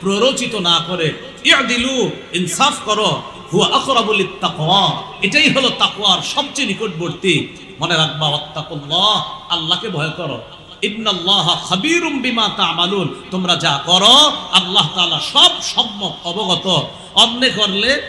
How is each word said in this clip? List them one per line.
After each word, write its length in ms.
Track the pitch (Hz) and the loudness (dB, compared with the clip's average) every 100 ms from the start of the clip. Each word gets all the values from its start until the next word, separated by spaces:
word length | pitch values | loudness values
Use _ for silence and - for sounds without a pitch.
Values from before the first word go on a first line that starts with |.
প্ররোচিত 540 | 185 202 247 - 247 | -2 2 2 2 -2
না 300 | 214 175 165 165 | -2 0 0 0
করে। 260 | 180 156 - - - | -2 -2 -4 -10 -2
ইয়াদিলু, 680 | - 302 233 240 254 262 196 - - | 2 4 2 0 0 0 -2 -4 -6
ইনসাফ 420 | 170 175 - 277 277 | -4 -2 2 0 0
করো, 380 | - 208 202 135 - - - | -2 0 2 0 -6 -14 -2
হুয়া 240 | 180 170 - | 2 2 2
আকরাবু 360 | - 247 208 | 2 2 2
লিত্তাকওয়া, 920 | 214 185 - 175 165 156 196 175 123 - - | 2 0 -2 -4 -2 2 4 4 0 -6 -4
এটাই 280 | 196 294 302 | 0 4 4
হলো 180 | 269 254 | 4 2
তাকওয়ার 540 | - 202 185 202 175 | 2 -2 0 0 0
সবচেয়ে 460 | - 277 285 - 240 | 0 -4 -4 -2 -4
নিকটবর্তী। 800 | 190 214 160 170 - 190 156 - - - - | -2 -4 -4 -6 -2 2 2 0 -10 -18 -6
মনে 160 | 165 165 | 0 2
রাখবা, 320 | 151 147 151 | 2 0 -2
ওয়াত্তাকুল্লাহ, 1120 | 147 - 160 143 156 143 170 202 196 - - - | -2 -6 -10 -8 -10 -4 0 2 2 -2 -10 -6
আল্লাহকে 380 | 170 160 175 220 | -4 -2 -2 -2
ভয় 220 | 170 156 | -4 -4
করো। 320 | 160 160 120 - - - - | -4 -6 -8 -12 -18 -20 -6
ইন্নাল্লাহা 760 | 208 214 220 185 170 202 165 165 - | -4 -2 -2 0 2 2 2 0 0
খাবীরুম 500 | 190 294 339 330 277 | 0 2 2 0 -2
বিমা 300 | 240 233 208 - | -2 0 0 0
তা'মালুন, 580 | 180 165 175 196 156 - - | -2 0 0 0 -2 -6 -6
তোমরা 260 | 185 180 165 | -2 0 0
যা 260 | 160 143 160 | 0 0 2
করো 280 | 180 202 262 302 214 - | 4 8 8 6 2 -2
আল্লাহ 360 | 185 180 202 180 | 0 2 0 0
তাআলা 260 | 185 175 156 - | 0 0 0 0
সব 180 | 285 349 - | 4 4 4
সম্যক 540 | - - 233 202 190 156 | -4 -4 -4 -6 -8 -8
অবগত। 600 | 175 180 196 175 190 165 - - - | -8 -4 -2 -2 0 0 -2 -8 -4
অন্যে 360 | - 233 240 254 | 2 2 2 0
করলে 520 | - 202 196 226 285 | 2 -2 0 0 0